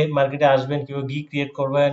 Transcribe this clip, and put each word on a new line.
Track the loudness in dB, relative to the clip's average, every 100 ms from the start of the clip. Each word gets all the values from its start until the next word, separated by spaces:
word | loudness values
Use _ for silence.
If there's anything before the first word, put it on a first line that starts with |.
| 2
মার্কেটে | 2 0 2 4
আসবেন, | 4 2 -4
কিভাবে | -6 -8 -6
গিগ | -6 -6
ক্রিয়েট | -6 -6
করবেন, | -4 -2 2 0